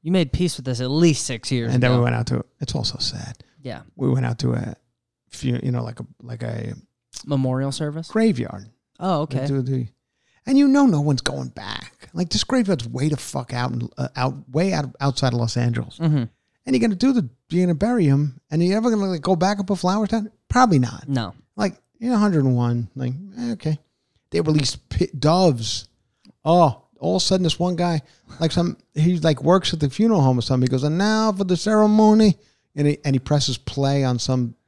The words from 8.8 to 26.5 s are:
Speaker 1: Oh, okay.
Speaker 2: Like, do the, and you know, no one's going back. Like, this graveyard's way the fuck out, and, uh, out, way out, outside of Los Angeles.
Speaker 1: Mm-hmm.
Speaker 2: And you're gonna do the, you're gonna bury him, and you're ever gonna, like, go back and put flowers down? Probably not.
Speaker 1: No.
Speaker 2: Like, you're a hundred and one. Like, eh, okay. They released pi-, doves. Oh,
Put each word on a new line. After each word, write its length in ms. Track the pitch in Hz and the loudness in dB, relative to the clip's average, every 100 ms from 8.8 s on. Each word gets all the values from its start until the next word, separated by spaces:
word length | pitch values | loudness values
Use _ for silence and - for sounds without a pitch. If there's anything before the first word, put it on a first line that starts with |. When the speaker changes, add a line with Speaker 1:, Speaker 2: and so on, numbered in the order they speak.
| _ _ | _ _
Speaker 1:
Oh, 220 | 180 165 | -2 -2
okay. 180 | 156 131 | -2 -4
Speaker 2:
Like, 60 | 139 | -2
do 140 | 139 | -2
the, 240 | 127 131 120 _ _ _ _ _ - | -2 -4 -6 _ _ _ _ _ 0
and 120 | 269 | 4
you 80 | 285 | 6
know, 200 | 277 277 | 6 4
no 140 | 156 | 4
one's 200 | 147 131 | 2 0
going 300 | - 139 127 | -2 -6 -10
back. 580 | - 98 104 - _ - | -12 -12 -12 -12 _ -14
Like, 180 | 165 175 | -6 -4
this 120 | 214 | -2
graveyard's 460 | - 254 202 165 117 | 0 0 2 -2 -2
way 200 | 123 143 | -2 -2
the 80 | 147 | -2
fuck 360 | - 139 120 | -6 -8 -6
out, 180 | 123 127 | -6 -4
and, 180 | 123 - - | -4 -8 -6
uh, 120 | 131 - | -8 -2
out, 340 | 127 139 - | -4 -4 -6
way 220 | 139 190 | -2 0
out, 200 | 170 139 - | -2 -4 -4
outside 280 | 139 131 131 | -4 0 0
of 60 | 123 | 0
Los 180 | 113 - | -2 0
Angeles. 400 | 120 120 113 - | -2 -2 -6 -4
Speaker 1:
Mm-hmm. 240 | 160 151 117 _ _ _ | 0 0 -2 _ _ _
Speaker 2:
And 120 | - 262 | -2 0
you're 40 | |
gonna 160 | 226 185 | 0 2
do 160 | 262 | 2
the, 160 | 247 139 _ _ | 2 -2 _ _
you're 140 | 170 | 0
gonna 100 | 180 160 | 0 2
bury 280 | - 247 160 | 0 2 4
him, 340 | 139 147 127 _ | 2 0 -6 _
and 100 | 156 | -2
you're 120 | 170 202 | 0 2
ever 140 | 233 | 0
gonna, 160 | 220 196 | 0 -2
like, 140 | 175 | -2
go 140 | 143 185 | 0 2
back 220 | 185 202 | 2 0
and 80 | 190 | -2
put 100 | 196 | -2
flowers 300 | 180 202 208 | 0 0 0
down? 220 | 226 214 _ _ | -2 -4 _ _
Probably 300 | 247 254 156 | 4 6 6
not. 280 | 120 - 131 | 2 -4 -4
Speaker 1:
No. 240 | 135 104 - _ - | -4 -4 -10 _ -4
Speaker 2:
Like, 240 | 208 - _ _ | -4 -4 _ _
you're 160 | 233 | -2
a 40 | 240 | 2
hundred 260 | 208 165 | 2 4
and 120 | 135 123 | 2 2
one. 320 | 120 120 117 - | 0 -2 -4 -8
Like, 180 | 127 135 196 196 | -8 -8 -12 -10
eh, 140 | 240 | -8
okay. 260 | 214 156 151 _ _ _ _ _ | -4 -4 -4 _ _ _ _ _
They 100 | 170 | -2
released 480 | 156 151 139 - _ | 2 2 0 -6 _
pi-, 200 | - - 139 | -4 -2 0
doves. 680 | 147 175 185 123 110 - - _ _ _ _ _ | 2 4 4 2 -4 -8 -10 _ _ _ _ _
Oh, 380 | - | 2